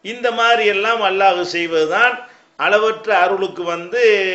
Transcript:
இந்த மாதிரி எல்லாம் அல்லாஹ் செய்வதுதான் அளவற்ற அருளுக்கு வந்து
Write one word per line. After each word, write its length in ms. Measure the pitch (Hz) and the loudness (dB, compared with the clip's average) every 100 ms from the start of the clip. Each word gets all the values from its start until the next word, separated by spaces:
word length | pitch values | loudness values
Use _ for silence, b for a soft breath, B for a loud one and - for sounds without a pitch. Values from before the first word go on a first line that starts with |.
இந்த 300 | 190 240 240 | -14 -6 -4
மாதிரி 340 | 226 233 233 208 | 0 2 2 2
எல்லாம் 360 | 196 214 233 | 0 0 0
அல்லாஹ் 400 | 202 190 196 180 | 0 2 2 2
செய்வதுதான் 840 | 175 170 170 165 156 185 247 240 - B B - | -2 -4 -2 0 0 2 2 0 -12 B B -4
அளவற்ற 600 | 156 208 220 220 208 196 | 0 2 0 -2 -2 2
அருளுக்கு 460 | 180 196 190 175 | 2 0 -4 -6
வந்து 380 | 175 170 175 233 233 208 190 | -6 -6 -6 0 2 2 0